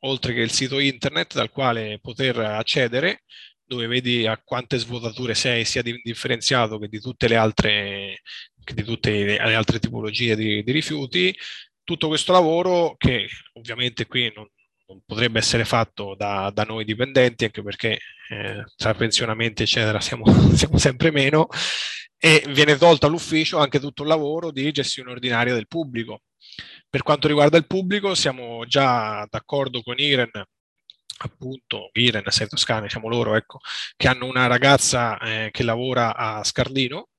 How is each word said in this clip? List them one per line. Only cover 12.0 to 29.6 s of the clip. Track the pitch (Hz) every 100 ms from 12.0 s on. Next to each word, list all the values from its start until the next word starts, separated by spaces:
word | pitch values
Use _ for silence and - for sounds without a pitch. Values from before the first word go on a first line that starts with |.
| 160
questo | 151 -
lavoro | 185 170 165 185 175 170 -
che | 127 123 98 - -
ovviamente | - 117 117 123 117 123
qui | 131 120
non, | 107 107 _ _ _ _
non | 95 _
potrebbe | 104 120 113
essere | 107 120
fatto | 110 120 113 - 101 98
da, | 101 101 98
da | 101
noi | 107 110
dipendenti, | 107 110 131 135 127 117
anche | 113 -
perché, | 104 101 113 110 - - -
eh, | 110 104 104 104 _
tra | 113
pensionamenti | 107 117 - 120 110 117 107
eccetera | - - 110 107
siamo, | - 123 110
<laughs> | - -
siamo | - - -
sempre | 147 127 165
meno, | 147 135 156 160 - - - - - - _
e | 165 156 147
viene | 139 147 143
tolto | 170 156 147
all'ufficio | 165 - 156 156 170
anche | 143 143
tutto | 139 -
il | 147
lavoro | 160 147 160 170
di | 139 139
gestione | 147 135 - 127
ordinaria | 123 127 120 120
del | 123 107
pubblico. | 170 147 120 117 107 _ _ - - - - _
Per | 139
quanto | - 147 151
riguarda | 147 147 165
il | 156
pubblico | 185 185 202 196 180
siamo | 147 127 120 117 117
già | 139 135 123 107 107 104
d'accordo | 110 - 143